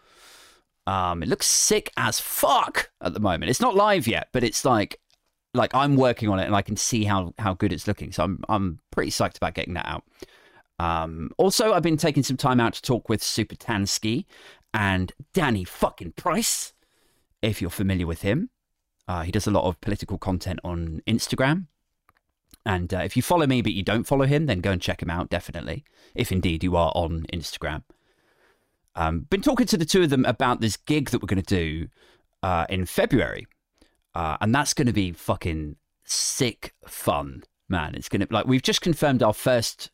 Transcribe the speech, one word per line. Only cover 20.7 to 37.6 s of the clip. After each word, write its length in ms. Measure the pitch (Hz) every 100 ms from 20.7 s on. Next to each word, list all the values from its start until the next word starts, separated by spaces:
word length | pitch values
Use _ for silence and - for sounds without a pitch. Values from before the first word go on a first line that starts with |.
| 85 82 80 -
Instagram. 600 | 117 - - 131 196 175 _ _ _ _ _ _ _ _ _
And, 300 | 110 90 87
uh, 60 | 92
if 140 | 85
you 80 | 127
follow 240 | - 175 143
me 140 | 127
but 140 | 107
you 80 | 95
don't 240 | 95 113 -
follow 180 | 139
him, 220 | 135 147 151
then 140 | 92
go 100 | 98
and 100 | 87
check 220 | - -
him 80 | 82
out, 180 | 85 -
definitely, 560 | 87 - 85 58 110 - _ _
if 180 | - 113
indeed 320 | 92 90 80
you 120 | 90 87
are 160 | 80
on 320 | 87 82 82 80
Instagram. 500 | 82 76 - 76 76 - _ _ _ _ _ _ _ _ _ _
Um, 260 | 87 82 82 -
been 140 | 196
talking 240 | 294 254 220
to 100 | 185
the 80 |
two 180 | 160 190
of 60 | 170
them 140 | 135
about 380 | 123 113 127 123
this 140 | 113 -
gig 320 | - 151 123
that 100 | 120
we're 60 | -
gonna 160 | 95
do, 460 | - 95 80 80 78 _ _ _ _ -
uh, 220 | 95 85 -
in 160 | 92 90
February. 600 | - - 123 65 50 - _ _ _ _ _ _
Uh, 240 | 87 80 -
and 140 | 107
that's 180 | 135 139
gonna 200 | - 123
be 180 | 104 90
fucking 640 | 82 - 95 90 80 76 73 _ _
sick 680 | - - - - 123 - - _ -
fun, 580 | - - 76 71 64 - _